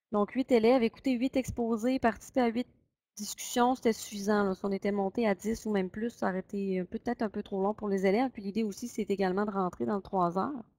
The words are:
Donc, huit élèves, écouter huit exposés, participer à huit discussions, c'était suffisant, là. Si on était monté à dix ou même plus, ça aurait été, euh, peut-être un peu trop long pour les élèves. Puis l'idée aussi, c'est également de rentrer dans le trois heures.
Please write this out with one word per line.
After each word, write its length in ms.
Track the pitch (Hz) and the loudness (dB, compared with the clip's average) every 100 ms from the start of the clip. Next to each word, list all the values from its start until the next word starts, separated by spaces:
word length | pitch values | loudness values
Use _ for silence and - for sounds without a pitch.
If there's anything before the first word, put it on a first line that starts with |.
| _ | _
Donc, 220 | 208 202 | 0 0
huit 180 | 254 269 | 0 2
élèves, 320 | 247 220 262 | 4 6 6
écouter 300 | 226 - - | 2 0 -2
huit 240 | 247 262 269 | 0 0 0
exposés, 640 | 247 - 233 226 233 262 | -2 -2 -2 0 0 2
participer 400 | 233 214 - - | 0 0 -2 0
à 80 | 240 | 2
huit 180 | 226 247 _ _ _ _ - | 0 -4 _ _ _ _ -14
discussions, 600 | 208 - - 240 240 262 | -12 -10 -4 2 2 4
c'était 160 | 240 | 2
suffisant, 500 | 220 - 208 196 208 | 0 -4 -6 0 2
là. 120 | 202 | 2
Si 100 | 185 | 0
on 80 | 202 | -2
était 200 | 196 202 | -2 0
monté 360 | 202 190 196 226 | 0 0 0 0
à 80 | 190 | 0
dix 300 | 208 226 226 | -2 -4 -2
ou 40 | |
même 200 | 202 185 | 0 -2
plus, 200 | 214 233 | -4 -6
ça 200 | - 202 | -2 -2
aurait 100 | 185 | -2
été, 400 | - 202 196 185 | -4 -4 -2 -2
euh, 40 | |
peut-être 380 | 180 220 - 247 | -4 -6 -4 -2
un 60 | 220 | -4
peu 160 | 208 | -4
trop 180 | - 196 | -6 -2
long 120 | 190 | 0
pour 140 | 214 214 | 0 -2
les 180 | 196 190 | 2 4
élèves. 240 | 202 262 | 4 2
Puis 100 | 240 | -2
l'idée 220 | 196 196 | -6 -2
aussi, 240 | 220 190 240 | -2 -4 -8
c'est 200 | - 202 | -4 -2
également 360 | 196 190 185 | 0 0 0
de 80 | 208 | 0
rentrer 340 | 196 180 - 233 | 0 -2 -2 -2
dans 100 | 208 | -4
le 60 | |
trois 340 | - 196 175 175 | -2 0 0 0
heures. 280 | 214 285 - | -4 -6 -14